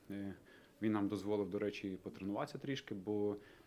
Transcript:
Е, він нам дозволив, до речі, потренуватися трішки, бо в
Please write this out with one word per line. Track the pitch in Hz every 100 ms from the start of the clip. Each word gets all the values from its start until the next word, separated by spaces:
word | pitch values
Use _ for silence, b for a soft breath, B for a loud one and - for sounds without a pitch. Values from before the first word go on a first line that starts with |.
| -
Е, | 98 98 90 B B B -
він | 110
нам | 107 101
дозволив, | 104 98 104 98
до | 98
речі, | 101 101 101 92
потренуватися | 98 - 95 101 143 143
трішки, | 135 135 - 101
бо | 95 104 104
в | 101 B B